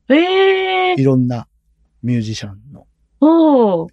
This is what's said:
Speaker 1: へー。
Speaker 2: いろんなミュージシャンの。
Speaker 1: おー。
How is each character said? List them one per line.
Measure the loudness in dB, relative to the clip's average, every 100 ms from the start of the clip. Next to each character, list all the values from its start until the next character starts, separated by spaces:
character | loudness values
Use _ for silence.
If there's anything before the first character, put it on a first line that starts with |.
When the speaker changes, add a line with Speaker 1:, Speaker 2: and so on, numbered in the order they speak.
| 0
Speaker 1:
へ | 0 2 2 2 0 -2 -2 -2
ー。 | 0
Speaker 2:
い |
ろ | 0 0
ん | -2
な | -6 -12 _ _ _ _ _
ミ | -6 -4
ュ |
ー |
ジ | -4 -8
シ | -12
ャ |
ン | -18 -20
の。 | -20 _ _ _ -2
Speaker 1:
お | 2 4 4 2 2 -2
ー。 | -6